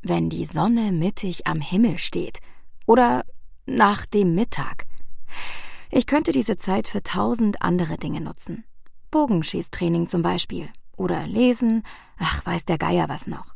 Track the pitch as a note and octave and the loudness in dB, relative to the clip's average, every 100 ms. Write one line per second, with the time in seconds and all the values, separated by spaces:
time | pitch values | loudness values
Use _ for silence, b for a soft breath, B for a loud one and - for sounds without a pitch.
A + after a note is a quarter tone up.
0 | E3+ E3+ E3 E3 D#3 - G3 A#3 G#3+ E3+ | 0 0 0 -2 -4 0 2 2 2 2
1 | E3+ - G3 E3+ - D#3+ D3 F3+ A#3 - | 0 0 -4 -2 -2 -2 0 4 4 4
2 | - F3 E3 - b b b b - A#3 | 0 -2 -4 -6 b b b b 6 6
3 | A#3+ B3 - - - - - C4+ G#3 G#3 | 8 2 -2 -8 -12 -14 -4 4 4 4
4 | - G#3 F#3 E3 A#3 - C3 F#2 - - | 0 2 4 4 2 0 0 0 0 0
5 | - - - B B B B B B - | 0 0 0 B B B B B B 0
6 | - C#4+ - C4+ A3+ G3+ - G3 - G3+ | 4 2 2 0 0 0 0 0 0 -4
7 | - F#3 G#3 A#3 A3 G3+ - F3+ E3 D#3+ | -4 -2 0 2 2 2 0 0 0 -4
8 | - - D#3 - - F3 - - - - | -4 -6 -8 -8 -8 -10 -12 -16 -16 -16
9 | - D#4 C#4+ F3+ D#3 - - - F3 E3+ | -2 0 2 2 0 -4 -6 -2 0 0
10 | E3+ F3+ E3+ F3+ - F3+ D#3 - - - | 0 0 0 0 -2 -4 -8 -12 -16 -6
11 | F#3 E3 D#3 G3+ B3 A#3+ A#3 A3+ B B | -2 -2 -2 2 4 4 2 2 B B
12 | B B D#3+ - - E3+ - D#3+ D#3+ E3+ | B B -4 -2 -4 -4 -2 0 2 0
13 | D#3+ - - - - | 0 -4 -8 -10 -10